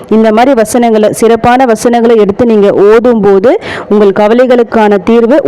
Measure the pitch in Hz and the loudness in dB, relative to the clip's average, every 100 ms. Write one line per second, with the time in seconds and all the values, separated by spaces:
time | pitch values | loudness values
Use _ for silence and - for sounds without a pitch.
0 | - 220 220 214 262 247 214 247 233 220 | -4 0 0 0 2 0 0 -2 0 0
1 | 214 - 226 233 240 254 262 220 240 240 | -2 0 -2 0 0 0 0 0 -2 0
2 | 233 226 202 202 240 214 196 147 202 226 | 0 0 0 0 0 0 0 2 2 2
3 | 240 226 202 196 226 403 - - - 208 | 2 0 0 0 0 -2 -4 -12 -4 0
4 | 202 185 208 240 254 247 226 226 208 202 | 0 0 0 0 0 0 -2 0 0 0
5 | 180 233 226 294 | 0 0 2 0